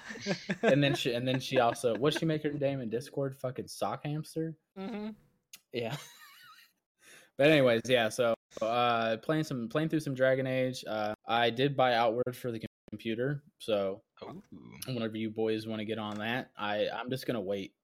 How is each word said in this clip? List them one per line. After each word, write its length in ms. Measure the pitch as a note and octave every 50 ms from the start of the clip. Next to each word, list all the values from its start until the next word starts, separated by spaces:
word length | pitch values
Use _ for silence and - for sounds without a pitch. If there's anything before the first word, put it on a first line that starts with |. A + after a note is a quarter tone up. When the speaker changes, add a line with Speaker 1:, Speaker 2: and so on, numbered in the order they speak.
| - - - - -
Speaker 1:
yeah. 100 | G3+ F3+ - - - F3+ -
<laughs> 0 | - A3
Speaker 2:
And 100 | F#3 C#3+
then 120 | C#3+ C#3 -
she, 180 | - - C#3
and 160 | A#2 A#2+ B2+ C3
then 120 | B2+ C3+
she 180 | C3 - C3 B2+
also, 360 | A#2 A#2 A#2 - - A#2+ A2 G2+
what's 200 | B2+ D#3 D3+ -
she 40 | E3
make 180 | D#3+ D#3 D3+ D3+
her 80 | D3+ C#3+
name 260 | C#3+ C#3 C#3 C#3 C3+
in 80 | B2 A2+
Discord? 480 | - A#2+ C#3 - - C#3+ C#3 C3+ C3
Fucking 320 | - - B2+ B2+ - G2 -
sock 340 | - - G#2 G2 A#2 C3+ -
hamster? 500 | D3 D3 D#3 D3 - - E3 D#3+ E3 D#3 - _ _ _ F#3+
Speaker 1:
Mm-hmm. 320 | F#3+ F#3+ F#3+ G#3 G#3+ A3 G#3+ - _ _ _ _ _ _ - - _ _ -
Speaker 2:
Yeah. 200 | A#2+ A#2+ A2+ C#3 D3
<laughs> 60 | - - - - - - - - - - - - - _ _ _ _ _ _ _ _ - - - - _ _ -
But 100 | C3+ D3+
anyways, 320 | D#3+ D3 C3 B2 A#2 A#2 -
yeah, 220 | A#2+ B2+ A#2+ A2+ G#2+
so, 260 | - - A#2+ A#2 A2+ - _ _ - -
uh, 560 | A2 A2 A#2 A#2+ B2 A#2+ A#2 A2+ A2+ A2+ A2+ G#2+
playing 260 | - - D#3 D#3 D#3
some, 240 | - C#3+ B2 A2+ A2
playing 220 | - D3+ D#3+ D#3+
through 100 | E3 D#3
some 140 | D3 C#3+ C3+
Dragon 320 | B2+ C3 C3 C3 C3 C3
Age. 380 | C3 C3 C3 C3 C3 B2+ - -
Uh, 280 | - G#2+ G#2+ G#2+ G#2+ G#2+ - _
I 240 | - A2+ A#2+ A#2+ A#2
did 260 | A#2 B2 C3+ C#3+ C#3
buy 180 | C3 B2+ B2+ A#2+
Outward 400 | A2+ A#2+ A#2 A2+ B2 B2 B2+ A#2+
for 160 | - - B2
the 80 | A2+ A2
com-, 60 | A2 - - _ _ -
computer, 520 | - G#2 - A2+ A2 A2+ B2 C#3 D3 C#3+ - - _ _
so 440 | - - G#2+ G2+ G2 F#2+ G2 - - _ _ -
Speaker 3:
Ooh. 200 | - - C#3 F#3+ - _ - D#2+ - - - - -
Speaker 2:
whenever 300 | - C3 A#2 A2+ A2 G#2+ A2
you 100 | A2 A2
boys 380 | G#2+ A2 A2 A2 A2 A2 A2
wanna 180 | A2+ A2 G#2+ G#2+
get 140 | G#2+ A2 A2
on 180 | G#2+ G#2 G#2 G#2
that, 320 | G#2+ A2+ A#2+ B2+ - - _
I, 320 | - G#2 G#2 G#2 G#2+ G#2 -
I'm 220 | - A2 A#2+ B2+
just 160 | B2+ B2+ -
gonna 140 | - B2+ A2+
wait 340 | F#2+ F#2+ G2+ G2 F#2+ - - _